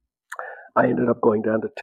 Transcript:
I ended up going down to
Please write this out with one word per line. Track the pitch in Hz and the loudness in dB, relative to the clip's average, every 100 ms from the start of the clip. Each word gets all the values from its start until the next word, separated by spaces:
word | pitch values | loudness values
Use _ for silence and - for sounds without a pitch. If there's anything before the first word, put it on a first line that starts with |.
| _ _ _ - - - - - | _ _ _ -14 -14 -16 -4 0
I | 123 | 2
ended | 123 120 | 2 0
up | 117 | 2
going | 117 107 | 2 2
down | 110 110 | 2 -2
to | 107 - | -4 -8